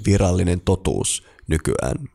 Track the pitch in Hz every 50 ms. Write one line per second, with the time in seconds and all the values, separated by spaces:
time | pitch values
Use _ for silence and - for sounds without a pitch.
0 | - 101 98 98 98 92 90 92 87 85 87 90 - - 95 - - 78 57 50
1 | - - - - - - - - - - 80 - - - - - - 64 - -
2 | 143 -